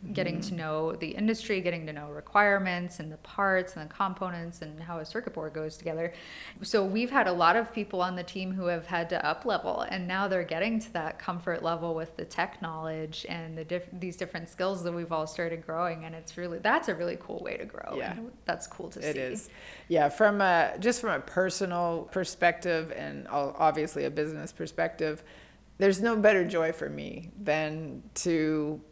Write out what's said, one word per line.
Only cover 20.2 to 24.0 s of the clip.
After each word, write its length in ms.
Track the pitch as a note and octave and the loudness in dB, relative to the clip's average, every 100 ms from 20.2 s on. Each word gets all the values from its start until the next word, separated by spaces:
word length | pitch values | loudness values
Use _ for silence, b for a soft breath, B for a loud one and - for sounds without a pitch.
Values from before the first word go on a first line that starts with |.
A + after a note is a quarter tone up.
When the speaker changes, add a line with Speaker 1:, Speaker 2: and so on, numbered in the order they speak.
| G#3+ G3+ | 6 8
Speaker 2:
a, 320 | F#3+ E3+ C3+ - | 6 6 4 2
just 200 | G#3+ A#3+ | 0 2
from 100 | A3 | 0
a 100 | D3 | -2
personal 880 | - - F#3 - F#3+ F3 F3 E3+ - | 0 2 2 2 0 2 0 0 -2
perspective 800 | F#3+ F3 - F3 E3+ F3 E3 D#3+ - | -2 -2 4 4 4 0 0 -2 -6
and 300 | D3 C#3+ C3 | -8 -8 -2
o-, 260 | C#3+ C#3 - | -2 -2 4
obviously 460 | D#3+ D3+ D#3 C#3+ | 4 6 -2 0